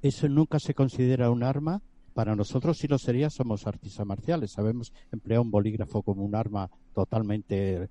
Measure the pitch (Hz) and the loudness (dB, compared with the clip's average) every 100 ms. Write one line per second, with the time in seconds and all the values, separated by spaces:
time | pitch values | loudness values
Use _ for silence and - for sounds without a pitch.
0 | 143 - 151 139 156 151 - 143 135 - | 0 2 2 4 4 2 -2 2 2 4
1 | 127 131 120 120 123 139 156 190 - - | 2 4 4 4 2 0 -2 -4 -8 -20
2 | - - 107 107 104 131 151 156 147 139 | -10 -2 0 0 0 0 0 0 2 0
3 | - 123 151 - 123 104 - 101 101 - | 2 0 0 -2 -2 -2 -4 -8 -12 -8
4 | 104 98 - 165 110 - 107 120 117 - | -6 -4 -2 -2 -2 -2 -2 -2 -8 -16
5 | - 113 - 113 117 104 101 107 104 107 | -12 -12 0 2 4 2 2 -2 -2 -2
6 | 101 98 101 104 110 101 92 - - - | -2 -2 -2 -2 -2 -4 -6 -10 -8 -2
7 | 95 110 107 104 - 98 98 92 95 | 0 0 -2 -4 -2 -2 0 -2 -6